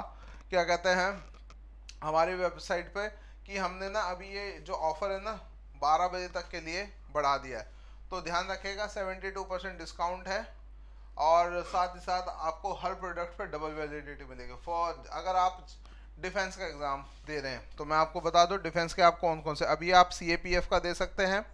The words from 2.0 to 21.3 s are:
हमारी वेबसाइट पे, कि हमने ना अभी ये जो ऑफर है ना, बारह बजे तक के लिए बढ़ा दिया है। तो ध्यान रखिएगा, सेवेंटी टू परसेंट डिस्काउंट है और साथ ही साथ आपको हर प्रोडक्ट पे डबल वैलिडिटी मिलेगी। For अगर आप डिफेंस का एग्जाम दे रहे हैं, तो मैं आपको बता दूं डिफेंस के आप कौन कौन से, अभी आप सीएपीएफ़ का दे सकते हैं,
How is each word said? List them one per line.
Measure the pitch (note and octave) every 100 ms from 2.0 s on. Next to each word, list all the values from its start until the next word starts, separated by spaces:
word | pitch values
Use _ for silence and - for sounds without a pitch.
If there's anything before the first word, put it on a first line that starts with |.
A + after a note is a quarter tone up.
हमारी | D3+ D#3 E3+ F#3
वेबसाइट | F3 E3 - F3 - G3+
पे, | G#3
कि | G#3+ - - - G3
हमने | F3+ F#3 G3
ना | G#3+
अभी | F3+ F3+ G3 G3
ये | G3+ D#3+ D3+
जो |
ऑफर | F3+ D#3+ D#3 G3+
है | F#3+
ना, | G#3 G3+ - - - -
बारह | C#3+ D#3+ F3+
बजे | F3+ F3+
तक | F3 -
के | F3
लिए | D#3+ F3 G3+ - -
बढ़ा | D3 C#3 C#3
दिया | C3 A#2
है। | G#2 - - - -
तो | F3+
ध्यान | E3 F3 F#3+
रखिएगा, | F#3+ G3 G3 G#3
सेवेंटी | G#3 F#3+ F#3 G3
टू | F#3+
परसेंट | F#3 F#3 F#3+ F3+
डिस्काउंट | E3 - F3 F#3 F#3
है | G3 A3+ - - - - - - -
और | D3+ E3+ F3 F3 E3+
साथ | F#3 F3+ F3+
ही |
साथ | F#3 F#3 F3+ - D#3+
आपको | D#3+ G3
हर | D#3 F3+
प्रोडक्ट | F3+ F3+ E3+ F3 -
पे | F#3
डबल | D3+ D#3
वैलिडिटी | D#3 D3+ D3 D3 C#3 C3+
मिलेगी। | B2+ B2 B2 F3
For | E3+ E3+ D#3+ -
अगर | D#3 F3+ F#3
आप | F#3 - - - - - - -
डिफेंस | F3+ F#3+ F#3+ F#3
का | F3
एग्जाम | C#3+ C#3+ C#3 - - D3+
दे | D3+
रहे | C3+
हैं, | B2 - -
तो | D3
मैं | D#3
आपको | D#3+ F3+
बता | E3 E3+ F3
दूं | G3
डिफेंस | E3+ E3+ E3
के | -
आप | F3 E3+
कौन | E3+ D#3+
कौन | D#3 D3
से, | D#3+
अभी | D#3 F3
आप | F#3 F3+
सीएपीएफ़ | - E3+ E3+ F3 F3 -
का | F3+
दे | F3
सकते | E3+ F#3 -
हैं, | F#3